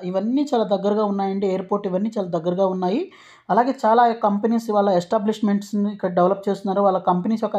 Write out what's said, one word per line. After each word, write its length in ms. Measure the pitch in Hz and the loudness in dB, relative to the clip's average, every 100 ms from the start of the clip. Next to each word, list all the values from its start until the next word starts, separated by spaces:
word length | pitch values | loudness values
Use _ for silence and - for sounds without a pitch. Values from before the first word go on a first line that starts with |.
ఇవన్నీ 400 | 180 190 220 269 285 | -4 -2 0 0 0
చాలా 100 | 240 | 0
దగ్గరగా 400 | 202 196 202 208 208 | 0 0 0 0 0
ఉన్నాయండి. 360 | 196 196 196 196 | -2 -2 -2 -2
ఎయిర్‌పోర్ట్ 400 | 185 185 202 196 | -2 -2 -4 -2
ఇవన్నీ 220 | 185 220 220 | -2 -2 -4
చాలా 120 | 180 170 | -4 -2
దగ్గరగా 300 | 170 180 190 185 | -2 0 0 0
ఉన్నాయి. 260 | 180 233 381 - - - - | -2 -2 -4 -12 -20 -14 0
అలాగే 240 | 196 247 - 214 | 2 2 0 2
చాలా 180 | 233 240 226 | 4 4 2
కంపెనీస్ 440 | 214 202 226 233 226 208 | 0 0 0 0 0 2
వాళ్ళ 140 | 202 175 | 2 2
ఎస్టాబ్లిష్‌మెంట్స్‌ని 920 | 175 226 202 214 208 202 202 208 202 | 0 0 0 0 0 0 -2 -2 -2
ఇక్కడ 180 | 208 185 180 | -4 -2 2
డెవలప్ 300 | 180 196 214 | 2 2 -2
చేస్తున్నారు. 320 | 190 196 190 202 | -4 -2 2 2
వాళ్ళ 120 | 185 180 | 2 2
కంపెనీస్ 340 | 180 214 220 | 0 0 -2
యొక్క 140 | 208 | -2